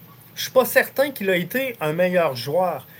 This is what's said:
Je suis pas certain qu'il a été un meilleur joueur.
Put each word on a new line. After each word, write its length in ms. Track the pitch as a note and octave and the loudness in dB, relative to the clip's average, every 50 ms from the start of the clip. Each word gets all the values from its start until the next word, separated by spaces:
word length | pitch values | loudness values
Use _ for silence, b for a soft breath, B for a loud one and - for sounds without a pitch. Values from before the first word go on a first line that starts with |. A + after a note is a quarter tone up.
| - - - - - - - | -20 -20 -20 -20 -20 -18 -14
Je 60 | - | -12
suis 80 | - - | -6 0
pas 140 | - B3+ B3 | 2 2 2
certain 460 | B3 - C4 G#3+ - - - C4+ D4 | 4 4 2 2 2 0 -2 0 0
qu'il 200 | C4+ - G3+ F#3+ | -2 -4 -2 0
a 60 | F#3 | 0
été 400 | F3 F3 E3+ - B3+ C4+ C4 A#3 - | 0 0 -2 -2 -4 -4 -4 -6 -4
un 120 | D#3+ D3+ | -4 -2
meilleur 420 | D#3 E3+ F#3 F3+ F3+ F3+ E3 D3 C3 | 0 0 0 2 2 2 2 0 0
joueur. 520 | A#2+ A#2 C#3+ D3 F3+ F#3 F3 D#3 B2+ - - B | -4 -6 -2 0 0 0 0 -2 -6 -10 -16 B